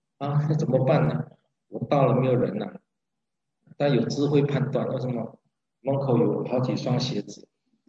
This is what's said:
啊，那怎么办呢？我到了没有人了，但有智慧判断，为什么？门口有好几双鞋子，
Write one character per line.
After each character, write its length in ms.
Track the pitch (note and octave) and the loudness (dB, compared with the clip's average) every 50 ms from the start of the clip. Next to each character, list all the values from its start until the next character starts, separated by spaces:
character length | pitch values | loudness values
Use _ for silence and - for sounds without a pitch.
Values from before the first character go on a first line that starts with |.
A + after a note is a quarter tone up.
| _ _ _ - | _ _ _ -8
啊， 280 | C#3 C#3+ D3 D3 D3 - | -6 -2 0 0 0 0
那 40 | D#3 | 0
怎 160 | - - - | 0 0 0
么 140 | B2+ B2+ C3 | 2 2 2
办 240 | - D#3 - - - | 4 2 2 2 2
呢？ 220 | - - - - - _ _ _ _ _ _ _ | 0 -2 -6 -8 -12 _ _ _ _ _ _ _
我 100 | G2+ A2 B2+ | -12 -8 -4
到 200 | - D3 C#3+ C3+ | 0 2 2 4
了 140 | B2 B2 A#2+ | 4 4 2
没 80 | C3 C3 | 2 2
有 80 | B2 | 2
人 240 | A#2+ A#2+ - - G#3 | 2 0 0 -2 -4
了， 220 | G#2+ - - - _ _ _ _ _ _ _ _ _ _ _ _ _ _ _ _ _ - - - | -6 -8 -10 -16 _ _ _ _ _ _ _ _ _ _ _ _ _ _ _ _ _ -14 -6 -2
但 160 | C#3+ C#3+ C3 | 0 2 2
有 120 | A2+ - | 2 2
智 220 | - - C#3 D3 - | 0 -2 -2 0 2
慧 140 | D3 C#3 | 2 2
判 280 | C#3+ C#3 - B2 - - | 2 2 0 0 -2 0
断， 160 | - A#2+ A2 - | -2 -2 -2 -2
为 100 | C#3 B2 | -4 -4
什 80 | B2 B2+ | -4 -4
么？ 320 | A#2+ A#2 G#2+ - - - _ _ _ _ _ _ _ _ | -4 -6 -6 -8 -12 -18 _ _ _ _ _ _ _ _
门 160 | - C3+ C#3 | -4 -2 -2
口 220 | B2+ C3+ B2 A#2 A2+ | 0 0 2 2 2
有 260 | A#2 G#2 - - - | 2 2 0 -2 -4
好 160 | - A#2+ B2+ | -2 -2 -2
几 160 | B2+ G#2+ G#2 | -2 -2 -2
双 240 | - - B2+ B2+ - | -2 -2 -2 -2 0
鞋 220 | - - - G2+ | -2 -2 -4 -6
子， 260 | - - - - - - _ _ _ _ _ _ _ | -8 -10 -12 -20 -20 -20 _ _ _ _ _ _ _